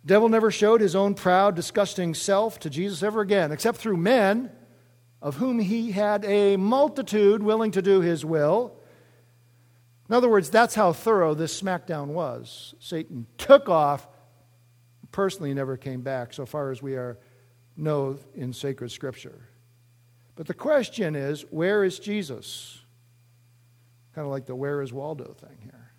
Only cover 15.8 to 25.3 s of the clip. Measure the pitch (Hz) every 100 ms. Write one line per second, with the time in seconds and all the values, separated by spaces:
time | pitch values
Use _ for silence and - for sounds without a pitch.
15.8 | 139 127 127 131 120 - 127 151 139 127
16.8 | 135 131 123 117 _ _ _ _ _ -
17.8 | 156 147 139 139 - - 127 123 139 135
18.8 | 123 - 139 127 - - - _ _ _
19.8 | _ _ _ _ _ - 160 180 285 302
20.8 | 220 - 180 147 139 147 - 156 175 208
21.8 | 190 185 208 208 165 117 - - - -
22.8 | _ _ _ _ _ _ _ _ _ _
23.8 | _ _ _ - 143 135 131 127 143 143
24.8 | 139 127 143 151 -